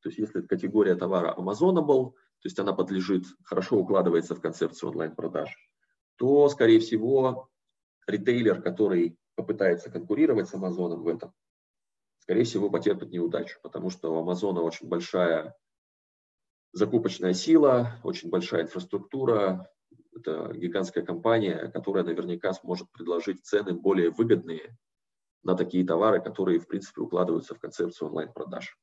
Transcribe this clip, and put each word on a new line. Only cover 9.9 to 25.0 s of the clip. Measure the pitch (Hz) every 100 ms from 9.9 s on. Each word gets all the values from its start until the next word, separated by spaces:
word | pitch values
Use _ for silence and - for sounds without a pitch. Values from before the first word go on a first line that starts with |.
конкурировать | 85 87 104 311 113 90
с |
Амазоном | 98 95 90 87 82
в | 82
этом, | - - _ _ _ _ _ _ _ _ _
скорее | - 95
всего, | 117 101 101
потерпит | - 104 92 -
неудачу, | 90 85 - - -
потому | - 80 92
что | 92 82
у | 80
Амазона | 82 90 101 90
очень | 82 - -
большая | 85 85 92 87 80 78 - _ _ _ _ _ _ _ _ _ _ _
закупочная | - 104 - - - 180
сила, | 185 - 160 143 127 120 -
очень | - - -
большая | 90 90 85
инфраструктура. | 82 - 90 101 - 135 131 110 98 92 92 _ _ _ _
Это | - - 78 80
гигантская | 82 87 98 92 -
компания, | 85 87 113 117 101 80 80
которая | - 90 98
наверняка | 85 82 90 87 95
сможет | 92 - 90 92
предложить | - 85 85 92 92
цены | - 104 101
более | 87 95 95 85
выгодные | 82 117 98 - 82 - - _ _